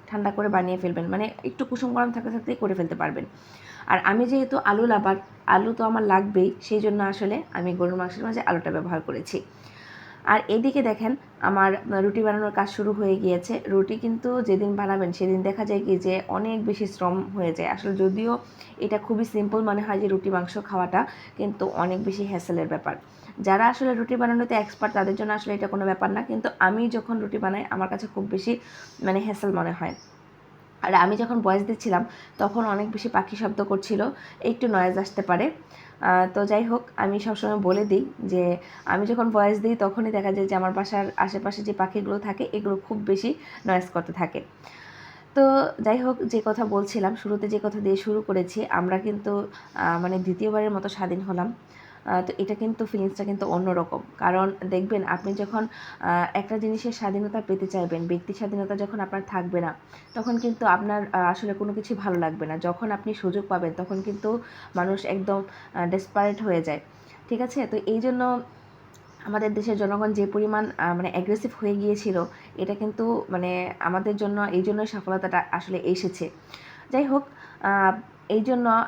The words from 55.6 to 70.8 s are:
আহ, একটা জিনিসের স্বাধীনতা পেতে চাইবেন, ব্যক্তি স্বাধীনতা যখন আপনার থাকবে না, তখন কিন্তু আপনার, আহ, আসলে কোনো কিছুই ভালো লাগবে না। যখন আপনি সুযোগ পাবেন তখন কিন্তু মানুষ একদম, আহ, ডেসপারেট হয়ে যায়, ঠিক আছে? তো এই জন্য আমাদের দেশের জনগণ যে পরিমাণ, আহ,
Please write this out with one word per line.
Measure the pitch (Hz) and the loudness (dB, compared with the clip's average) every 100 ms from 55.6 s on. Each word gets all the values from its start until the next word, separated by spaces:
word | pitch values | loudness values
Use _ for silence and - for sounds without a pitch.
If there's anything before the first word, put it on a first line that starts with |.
আহ, | 220 - - - - 175 175 | -4 -6 -16 -6 0 2 2
একটা | 196 202 220 | -2 -2 -2
জিনিসের | 220 220 240 | -2 -2 -4
স্বাধীনতা | 233 208 196 208 220 214 | -4 -2 -2 -2 -4 -2
পেতে | 190 190 | -2 -2
চাইবেন, | 190 175 170 170 | -2 -2 -2 -2
ব্যক্তি | 175 175 | -2 -4
স্বাধীনতা | 196 202 202 196 196 | -6 -4 -4 -2 -2
যখন | 202 208 | -4 -4
আপনার | 190 196 196 | -4 -6 -4
থাকবে | 190 175 180 | -4 -2 0
না, | 165 156 - - - | -2 -6 -16 -20 -12
তখন | 240 226 233 | -6 -2 0
কিন্তু | 240 226 220 | 0 2 4
আপনার, | 214 208 208 | 4 2 -2
আহ, | 202 185 180 | 0 2 2
আসলে | 185 208 | 2 -2
কোনো | 196 208 | -2 -2
কিছুই | 208 208 208 | -4 -4 -2
ভালো | 202 175 | 0 0
লাগবে | 165 160 156 | 0 -2 -4
না। | 160 | -2
যখন | 180 175 220 | -2 -2 -2
আপনি | 202 214 | -4 -4
সুযোগ | 214 185 196 202 | -2 -2 -2 -2
পাবেন | 180 170 165 | -2 -2 -4
তখন | 185 190 | -6 -4
কিন্তু | 190 202 214 233 - - - | -4 -4 -2 -2 -6 -18 -8
মানুষ | 185 180 196 - | -2 0 0 -2
একদম, | 196 196 196 196 - - | -2 0 -2 -2 -12 -10
আহ, | - 175 | -4 0
ডেসপারেট | 190 190 208 202 202 | 0 0 0 0 0
হয়ে | 214 170 | 0 0
যায়, | 160 147 - - - - - | 0 -6 -8 -20 -20 -16 -6
ঠিক | 233 | -4
আছে? | 247 277 220 | -2 -2 -2
তো | 214 196 | -2 0
এই | 220 | 0
জন্য | 254 247 247 247 247 - - - - - - - | 2 0 0 0 -4 -18 -20 -20 -20 -20 -20 -16
আমাদের | - 208 214 | -4 0 0
দেশের | 208 220 208 | 0 0 0
জনগণ | 202 202 214 | 2 2 2
যে | 208 202 | 2 2
পরিমাণ, | 208 214 214 214 | 2 2 0 -2
আহ, | - | 0